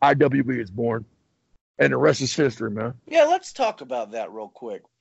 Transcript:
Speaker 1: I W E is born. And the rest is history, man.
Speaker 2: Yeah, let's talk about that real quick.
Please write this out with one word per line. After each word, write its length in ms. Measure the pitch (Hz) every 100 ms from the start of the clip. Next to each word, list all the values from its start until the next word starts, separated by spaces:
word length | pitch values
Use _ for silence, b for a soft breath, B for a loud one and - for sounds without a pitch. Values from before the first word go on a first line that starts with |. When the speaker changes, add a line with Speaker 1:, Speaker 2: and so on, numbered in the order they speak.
Speaker 1:
I 120 | 143
W 380 | 143 143 135 123
E 80 | 123
is 100 | 107
born. 340 | 98 117 117 110 _ _ _ _ _ _ -
And 160 | 139
the 20 | 127
rest 240 | 147 131
is 140 | 135
history, 360 | - 139 - 113
man. 220 | 104 113 131 -
Speaker 2:
Yeah, 180 | 320
let's 300 | 302 359 359
talk 260 | - 233 208
about 300 | 180 120 107
that 200 | 110 98
real 180 | 110 104
quick. 340 | - 120 95 - _